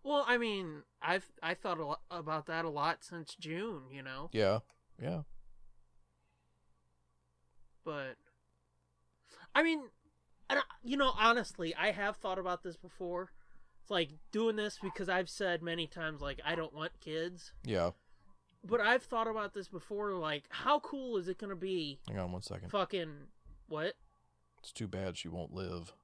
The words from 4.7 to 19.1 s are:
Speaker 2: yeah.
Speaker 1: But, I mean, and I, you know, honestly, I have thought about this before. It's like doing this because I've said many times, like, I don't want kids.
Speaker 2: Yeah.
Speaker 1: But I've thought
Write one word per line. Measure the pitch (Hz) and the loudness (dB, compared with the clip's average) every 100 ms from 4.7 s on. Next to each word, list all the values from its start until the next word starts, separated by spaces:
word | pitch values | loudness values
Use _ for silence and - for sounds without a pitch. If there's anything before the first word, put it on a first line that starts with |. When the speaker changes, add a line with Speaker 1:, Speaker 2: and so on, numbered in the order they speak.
| _ _ - | _ _ -8
Speaker 2:
yeah. | 143 170 143 - - - - - - - _ _ _ _ _ _ _ _ _ _ _ _ _ _ _ - - _ | -4 -4 -6 -12 -14 -18 -18 -20 -20 -20 _ _ _ _ _ _ _ _ _ _ _ _ _ _ _ -20 -20 _
Speaker 1:
But, | 160 147 135 - _ _ _ _ _ _ _ _ _ _ _ - - | -8 -6 -6 -10 _ _ _ _ _ _ _ _ _ _ _ -20 2
I | 277 | 4
mean, | 330 320 247 _ _ _ _ _ - | 4 2 -4 _ _ _ _ _ 0
and | 277 | 0
I, | 269 - | 0 -8
you | 240 277 | -4 4
know, | 262 208 | 4 8
honestly, | 220 240 202 - 165 | 8 6 2 -4 -4
I | 156 202 | 2 0
have | 185 208 214 | 2 -2 -2
thought | 202 185 | -2 -2
about | 180 175 | 0 -2
this | 180 160 | -4 -10
before. | 180 - 175 175 190 - - - - - | -16 -8 -4 -4 -6 -12 -18 -18 -18 -20
It's | - | 0
like | 190 156 151 - | 2 2 -2 -2
doing | 214 226 214 | 2 4 4
this | 208 - | -2 -2
because | 190 - 185 | -6 -2 2
I've | 185 180 | 2 2
said | - 190 170 | 0 0 2
many | 165 170 160 | 0 -2 -2
times, | 175 160 147 | -4 -4 -4
like, | 143 139 | -6 -4
I | 151 | -2
don't | 165 160 | -2 -2
want | 151 160 - | -4 -6 -6
kids. | 160 156 175 180 - - | -6 -4 -4 -6 -16 -10
Speaker 2:
Yeah. | - 98 85 - _ - - - _ _ | 0 2 2 0 _ -20 -20 -20 _ _
Speaker 1:
But | 185 233 | -2 2
I've | 208 254 | 4 4
thought | - | 2